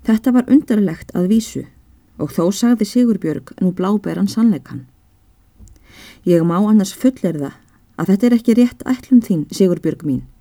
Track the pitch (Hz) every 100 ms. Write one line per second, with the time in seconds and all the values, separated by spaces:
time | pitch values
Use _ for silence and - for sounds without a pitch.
0 | - 220 262 247 - 269 - 214 196 160
1 | - - 180 226 220 135 - _ _ _
2 | _ - 147 - 170 202 240 240 208 247
3 | 247 202 160 151 - - 185 180 185 214
4 | 170 165 196 220 233 156 - 123 127 _
5 | _ _ _ _ _ _ - - _ -
6 | - - - 170 165 170 208 220 190 -
7 | 254 262 185 156 143 - _ _ _ -
8 | 165 196 240 233 233 226 240 - - 254
9 | - 254 220 170 147 - 190 170 165 -
10 | 156 127 123 _